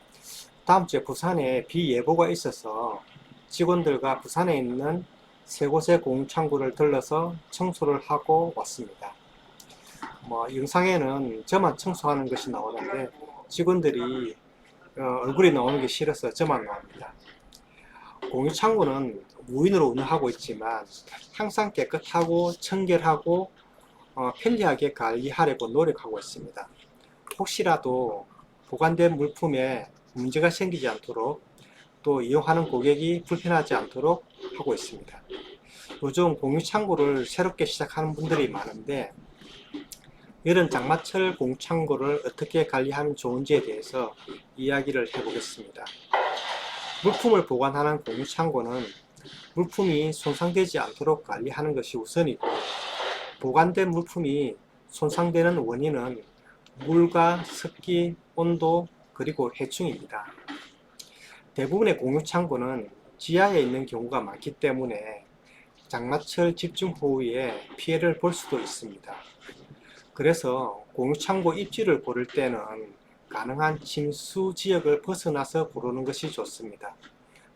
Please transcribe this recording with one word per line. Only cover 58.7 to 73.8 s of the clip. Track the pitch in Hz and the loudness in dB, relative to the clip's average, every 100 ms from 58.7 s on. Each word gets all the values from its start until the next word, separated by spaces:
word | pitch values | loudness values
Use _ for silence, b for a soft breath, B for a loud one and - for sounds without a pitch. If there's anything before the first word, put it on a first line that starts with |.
| 170 170 _ _ | 2 0 _ _
그리고 | - - 151 120 - | -8 -4 -2 -2 -2
해충입니다. | 135 - 175 104 - 107 - - - 285 - - _ - B B B B B | -6 -4 -4 -4 -8 -12 -12 -16 -14 -14 -16 -20 _ -20 B B B B B
대부분의 | - 135 185 220 - | -6 0 2 4 4
공유 | 127 147 | 2 0
창고는 | 156 175 175 127 123 131 104 - - - | 0 -2 0 -2 -2 -4 -8 -16 -20 -14
지하에 | - 170 202 180 | 0 4 6 6
있는 | 123 127 131 | 2 0 -4
경우가 | 117 120 127 | -6 -4 -4
많기 | 104 - 156 | -4 -10 -12
때문에 | - 147 131 127 107 107 107 - _ b b b b - | -2 0 0 -4 -6 -10 -14 -18 _ b b b b -10
장마철 | 120 120 147 - - 175 170 | -6 -2 -4 -2 0 2 2
집중호우에 | 170 - 185 - 143 131 120 123 127 110 - - | -6 -4 -4 -2 0 0 0 -2 -4 -6 -12 -10
피해를 | - 160 170 160 | -2 2 2 2
볼 | 175 | 0
수도 | 175 - 127 | -2 -4 -4
있습니다. | 104 - 113 98 - - - - - - - - B B B | -4 -10 -12 -16 -16 -18 -18 -20 -20 -20 -20 -20 B B B
그래서 | - 143 165 131 127 120 101 - | 0 2 2 2 -2 -2 -8 -10
공유 | - 127 151 | -4 -2 0
창고 | - 190 170 | -2 0 2
입지를 | 185 190 - 208 143 | 0 -4 -2 2 2
고를 | - 120 123 | 0 -4 -4
때는 | - 131 117 107 110 107 - _ _ - | -2 -2 -2 -8 -12 -14 -18 _ _ -12
가능한 | - 120 135 156 156 | -10 -6 -2 -2 -2